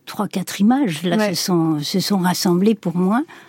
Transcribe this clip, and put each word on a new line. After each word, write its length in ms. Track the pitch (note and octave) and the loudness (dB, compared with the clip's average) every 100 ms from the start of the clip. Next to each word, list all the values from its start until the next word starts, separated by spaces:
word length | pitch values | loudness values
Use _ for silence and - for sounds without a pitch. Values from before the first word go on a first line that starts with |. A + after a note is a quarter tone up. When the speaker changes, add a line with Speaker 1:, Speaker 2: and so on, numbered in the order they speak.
| - | -10
Speaker 1:
trois, 220 | - G3+ | -6 -6
quatre 320 | G3 F3 - | -6 -6 0
images 420 | G3+ C4 B3+ D3+ | 2 4 0 -2
là 120 | F3 G#3+ | -2 0
Speaker 2:
Ouais. 180 | G#3 | 0
Speaker 1:
se 100 | F3 | -2
sont, 360 | - F3 D#3+ D3+ | 0 0 2 0
se 200 | C#3+ F#3+ | -2 -2
sont 180 | - G3+ | 0 0
rassemblées 560 | F3 E3+ G3 F3 G3+ | 0 0 0 2 2
pour 220 | G#3+ F3 E3+ | 0 -2 0
moi. 280 | F#3 A3+ D#4+ - | 0 0 -2 -10